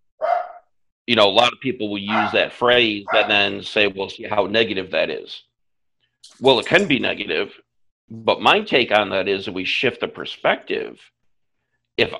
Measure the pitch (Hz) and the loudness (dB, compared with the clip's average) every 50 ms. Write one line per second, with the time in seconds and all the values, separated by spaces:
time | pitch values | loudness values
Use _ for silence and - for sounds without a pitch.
0 | _ _ _ - 622 - 719 698 - - - - _ _ _ _ _ _ _ _ | _ _ _ -6 -4 -2 -2 -2 -4 -8 -14 -20 _ _ _ _ _ _ _ _
1 | - 120 120 110 104 98 95 113 120 120 - - - 131 - - 110 104 104 101 | -4 0 2 4 4 4 4 4 2 2 0 -2 -6 -6 -4 -4 -4 -6 -6 -6
2 | 98 104 110 107 107 104 - 101 78 - - - 123 120 123 123 117 110 104 101 | -4 -2 -2 -2 -2 0 0 0 0 -2 -2 0 2 4 4 4 4 2 0 -4
3 | 101 104 113 107 104 107 107 101 101 101 101 101 95 - - 110 104 101 98 98 | -4 0 2 2 2 2 2 0 0 0 -4 -6 -8 -4 0 0 0 0 0 -4
4 | 95 92 - - 113 101 107 104 95 92 104 113 107 95 101 92 90 82 80 80 | -8 -8 -10 -12 -8 -4 -2 0 0 0 2 0 0 0 -2 -6 -6 -4 -2 -2
5 | 82 80 73 - - - - - _ _ _ _ _ _ _ _ _ _ _ _ | -2 -2 -4 -8 -10 -14 -18 -20 _ _ _ _ _ _ _ _ _ _ _ _
6 | _ _ _ _ - - _ - 117 135 131 110 98 - - 185 202 170 139 113 | _ _ _ _ -20 -20 _ 2 4 4 4 4 4 2 2 2 4 2 0 0
7 | 104 95 - - 101 101 78 82 104 - - - _ _ _ _ _ _ _ _ | 0 -2 -4 -4 -4 -4 -2 -2 -2 -4 -8 -20 _ _ _ _ _ _ _ _
8 | _ - 113 113 110 107 101 - 104 127 170 208 214 - - 131 117 - 104 107 | _ -18 -14 -4 0 0 2 4 4 4 4 2 2 0 2 2 2 4 2 2
9 | 104 95 95 95 92 98 98 98 95 110 87 95 92 - - - - 123 - - | 2 2 -2 -2 0 0 -2 -2 -4 -6 -6 -6 -4 -4 -2 -2 -2 -2 -2 -2
10 | - - - - - - - - - 156 208 - - - - - - 60 - - | -6 -6 -6 -8 -12 -12 -8 -4 -2 -2 -2 -2 -4 -6 -6 -6 -6 -8 -12 -18
11 | - _ _ _ _ _ _ _ _ _ _ _ _ _ _ _ _ _ _ - | -20 _ _ _ _ _ _ _ _ _ _ _ _ _ _ _ _ _ _ 0
12 | 117 - - | 0 0 0